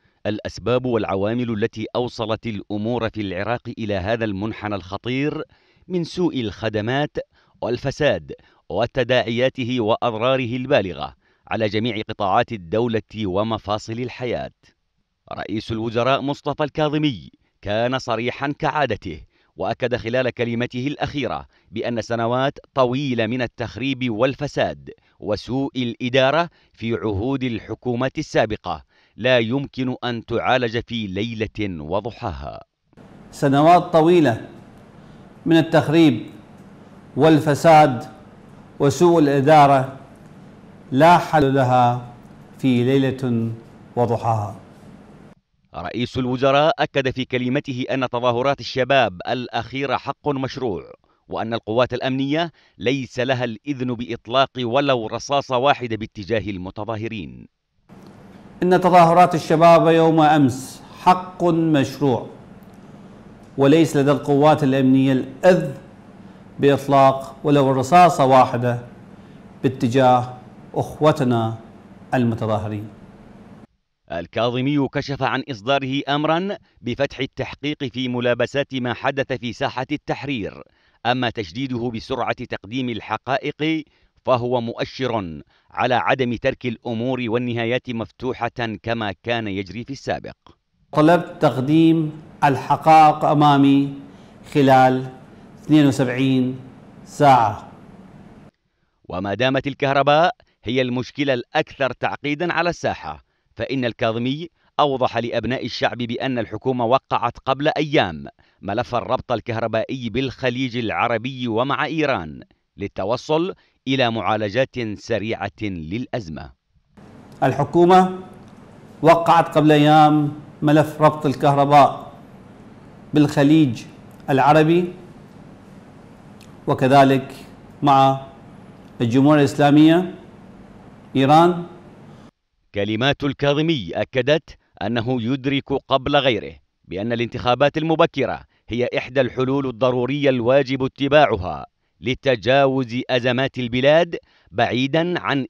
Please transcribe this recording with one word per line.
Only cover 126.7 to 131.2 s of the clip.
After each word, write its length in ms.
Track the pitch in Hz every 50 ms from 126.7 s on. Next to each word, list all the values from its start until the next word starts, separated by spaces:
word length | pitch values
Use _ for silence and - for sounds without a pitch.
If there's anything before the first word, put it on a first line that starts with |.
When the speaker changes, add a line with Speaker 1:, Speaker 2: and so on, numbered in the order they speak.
| 139 - 135 127 135 143 139 131 135 131 131 - - - - - - - - - - - -
Speaker 2:
مع 380 | 143 139 135 135 135 135 135 - - - - - - - - - - - - - - - -
الجمهورية 400 | 123 117 113 135 135 147 156 147
الإسلامية 720 | 143 135 135 - 147 143 143 151 156 160 165 175 185 185 - - - - - - - - - - - - - - - - - - - - -
إيران. 480 | 131